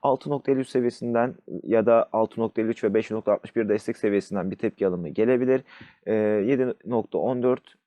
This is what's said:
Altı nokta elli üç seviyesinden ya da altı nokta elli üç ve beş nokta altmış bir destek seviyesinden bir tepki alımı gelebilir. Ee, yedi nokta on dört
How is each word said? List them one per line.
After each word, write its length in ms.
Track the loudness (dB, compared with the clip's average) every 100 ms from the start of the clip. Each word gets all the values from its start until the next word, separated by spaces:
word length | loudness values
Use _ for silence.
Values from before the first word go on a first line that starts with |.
Altı 280 | 0 -2 -2
nokta 220 | -6 -2
elli 80 | -2
üç 80 | 0
seviyesinden 680 | -2 -2 -4 -4 0 0 -4 -14 -14
ya 240 | 0 2 6
da 220 | 4 4
altı 280 | 0 -2 -2
nokta 220 | -4 -2
elli 60 | -4
üç 160 | -2
ve 100 | 0
beş 160 | 0 -2
nokta 220 | -4 0
altmış 240 | -2 -2 -4
bir 120 | 0
destek 280 | 0 -2 -4
seviyesinden 540 | 0 0 -2 -6 -4
bir 60 | -4
tepki 300 | -6 -2 -2
alımı 220 | -2 -6
gelebilir. 560 | -2 2 2 2 0 -2 -20 -20 _ -2
Ee, 80 |
yedi 600 | 0 2 0 0 0 0 -4
nokta 340 | -4 -4 -2 -4
on 240 | -2 0
dört 320 | 0 0 _ _